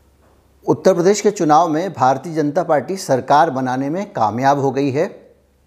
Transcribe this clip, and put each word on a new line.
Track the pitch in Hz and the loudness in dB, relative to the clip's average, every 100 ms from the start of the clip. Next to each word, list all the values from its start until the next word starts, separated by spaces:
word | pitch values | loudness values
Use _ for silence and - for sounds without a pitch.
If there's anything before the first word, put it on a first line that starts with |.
| _ _ _ _ _ _ - | _ _ _ _ _ _ -4
उत्तर | 143 190 | 0 2
प्रदेश | 175 175 208 | 2 2 2
के | 214 | 0
चुनाव | 202 156 151 175 | 0 2 4 4
में | 151 190 | 0 -4
भारतीय | 147 131 135 175 | 0 0 0 -4
जनता | 160 147 147 | -4 -2 -2
पार्टी | 165 151 123 190 | 0 0 -2 -6
सरकार | - 127 - - 165 | -2 -2 2 2 2
बनाने | 131 127 131 139 | 0 -4 -4 -4
में | 170 208 | -6 -6
कामयाब | 135 110 113 139 143 | -2 -2 0 0 2
हो | 135 | 0
गई | 135 143 | -2 -2
है, | 131 196 - - _ _ _ | -2 -4 -6 -20 _ _ _